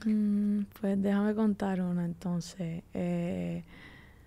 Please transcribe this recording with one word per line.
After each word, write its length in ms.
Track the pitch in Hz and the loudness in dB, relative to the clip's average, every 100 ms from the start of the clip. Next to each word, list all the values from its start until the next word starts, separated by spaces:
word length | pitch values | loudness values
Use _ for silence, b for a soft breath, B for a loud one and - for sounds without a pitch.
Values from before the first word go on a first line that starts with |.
| 220 | 0
Mm, 560 | 214 208 202 208 208 202 - | 2 4 2 2 0 -2 -2
pues 220 | 196 196 | 0 2
déjame 320 | 196 202 208 214 | 2 4 2 4
contar 460 | 214 202 202 185 | 2 2 0 0
uno, 220 | 180 175 | 0 0
entonces. 800 | 170 175 180 175 - - 165 165 - | -2 -2 -2 -2 -4 -6 -6 -6 -8
Eh, 720 | 190 175 175 170 185 170 170 - b b b b b | -4 -2 0 -2 -2 -4 -6 -8 b b b b b